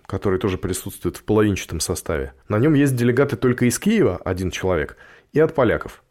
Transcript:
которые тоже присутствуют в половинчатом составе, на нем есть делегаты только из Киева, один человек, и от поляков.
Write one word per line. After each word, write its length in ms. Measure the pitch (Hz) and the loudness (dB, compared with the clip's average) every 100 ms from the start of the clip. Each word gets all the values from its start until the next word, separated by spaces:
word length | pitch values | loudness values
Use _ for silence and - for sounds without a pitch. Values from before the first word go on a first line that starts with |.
которые 340 | - 98 104 92 | -8 -4 0 0
тоже 200 | 104 92 | 0 -2
присутствуют 580 | 90 90 98 - 87 - | -4 -6 -8 -6 -8 -6
в 80 | |
половинчатом 560 | - 107 107 92 - 82 | 0 2 2 0 -4 -6
составе, 540 | - 87 - 78 67 - - | -4 -6 -4 -4 -6 -10 -4
на 100 | 107 | 0
нем 160 | 143 | 4
есть 200 | 143 143 | 4 2
делегаты 420 | 123 120 123 143 113 | 2 2 2 0 0
только 280 | 127 123 | 0 2
из 140 | 123 117 | 0 0
Киева, 420 | 202 220 123 87 | 0 2 2 0
один 280 | - 90 92 | -4 -4 -4
человек, 480 | - 95 85 69 - - - _ | -2 -2 0 -2 -8 -20 -20 _
и 80 | 139 | 0
от 140 | 160 | 2
поляков. 480 | 151 117 78 - - _ | 2 2 0 -4 -16 _